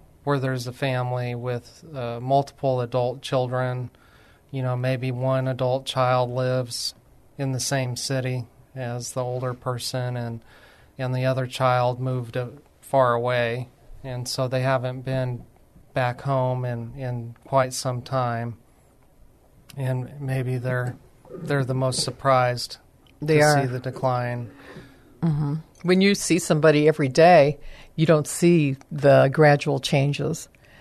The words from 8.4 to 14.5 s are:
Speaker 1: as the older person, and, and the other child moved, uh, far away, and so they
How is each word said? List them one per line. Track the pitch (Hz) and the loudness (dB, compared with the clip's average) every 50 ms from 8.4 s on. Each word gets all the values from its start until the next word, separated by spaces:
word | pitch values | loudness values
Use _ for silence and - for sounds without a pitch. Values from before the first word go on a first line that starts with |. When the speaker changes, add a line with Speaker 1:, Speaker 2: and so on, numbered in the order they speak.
| 113 - _ _ - _ - | -8 -10 _ _ -20 _ -12
Speaker 1:
as | 131 127 117 120 123 120 - | -10 -8 -6 -6 -8 -8 -8
the | - 127 127 | -6 -6 -6
older | 123 123 127 131 127 123 | -4 -6 -4 -6 -6 -8
person, | 123 - 127 123 120 - - - 127 123 123 123 | -6 -6 -6 -6 -6 -6 -6 -6 -4 -4 -4 -4
and, | 120 120 117 117 113 - - - - - - - _ - _ _ | -6 -6 -6 -8 -10 -14 -18 -20 -20 -20 -20 -20 _ -20 _ _
and | - 131 127 127 | -8 -4 -4 -2
the | 127 131 | 0 0
other | 131 131 131 127 | 0 0 0 -2
child | 123 - - 131 127 127 123 123 123 123 123 | -4 -2 0 2 2 2 2 2 0 -2 -2
moved, | 127 131 127 127 120 113 - | -4 -4 -4 -4 -6 -6 -6
uh, | 127 123 123 - - _ _ _ _ | -6 -6 -8 -10 -18 _ _ _ _
far | - - - 135 127 123 120 | -10 0 4 4 4 4 4
away, | 120 120 123 123 123 120 117 117 127 123 - _ _ _ - - - - | 2 0 0 0 0 0 0 -2 -4 -8 -10 _ _ _ -20 -20 -14 -12
and | 131 123 123 120 | -10 -8 -8 -8
so | - - - 131 | -8 -4 -4 -2
they | 123 | -2